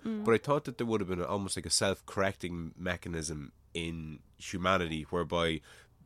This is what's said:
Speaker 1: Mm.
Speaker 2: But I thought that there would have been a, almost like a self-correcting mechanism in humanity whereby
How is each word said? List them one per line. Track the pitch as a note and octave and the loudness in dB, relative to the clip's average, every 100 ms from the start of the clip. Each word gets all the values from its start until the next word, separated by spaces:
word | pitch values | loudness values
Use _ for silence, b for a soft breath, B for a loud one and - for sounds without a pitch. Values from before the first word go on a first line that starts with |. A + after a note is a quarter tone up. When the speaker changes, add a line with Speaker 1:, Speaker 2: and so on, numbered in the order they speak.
| A3+ | -6
Speaker 1:
Mm. | G#3+ | -2
Speaker 2:
But | A2 | 4
I | A2+ | 4
thought | - D3 | 4 0
that | C#3+ B2 | 0 -4
there | A#2+ | 0
would | A2 | 0
have | F#2 | 0
been | F2+ | -2
a, | |
almost | D2+ G2+ F#2+ - | 0 -2 -2 -4
like | E2+ | 0
a | |
self-correcting | - G2+ F#2 - G#2 G2 - F2 E2+ D#2+ - | 2 2 0 -2 0 0 0 -6 -6 -8 -6
mechanism | F2+ F2 F2 E2 D#2 D#2 C#2 - _ | -4 -4 -4 -4 -4 -6 -10 -16 _
in | F2 E2 E2 D#2 D2+ - - | -6 -4 -6 -8 -12 -18 -16
humanity | - F#2+ F#2 F#2+ E2 D#2 C#2+ | -8 0 4 4 4 -2 -2
whereby | F2 D#2 E2+ E2+ D#2+ - B B - | -2 0 2 2 0 -4 B B -18